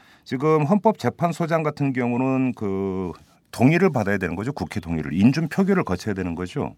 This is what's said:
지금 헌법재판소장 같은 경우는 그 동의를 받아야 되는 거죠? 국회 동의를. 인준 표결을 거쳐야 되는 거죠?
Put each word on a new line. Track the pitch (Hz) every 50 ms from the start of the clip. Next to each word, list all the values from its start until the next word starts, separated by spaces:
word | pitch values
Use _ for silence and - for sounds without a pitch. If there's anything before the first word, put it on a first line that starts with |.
| _ _ _ _ _
지금 | - 139 131 139 156 156 156 151
헌법재판소장 | 143 208 202 - 226 214 - - 123 - - 165 170 160 - 175 156 170 160
같은 | 160 151 147 - 143 139 131
경우는 | 127 123 120 120 120 131 131 131 131 131 127 117
그 | - 110 101 95 95 98 98 92 95 95 87 78 - - _ _ _ _ _
동의를 | - - 120 135 160 170 196 190
받아야 | 147 120 104 95 101 98
되는 | 92 85 82
거죠? | 87 104 131
국회 | - - 92 78 - 107
동의를. | - 85 85 80 78 - 73
인준 | 92 98 240 - 262 - 139
표결을 | - - 196 185 196 180 -
거쳐야 | - 92 90 - 110 101
되는 | 95 92 87 85
거죠? | 80 92 90 - 143 104 - -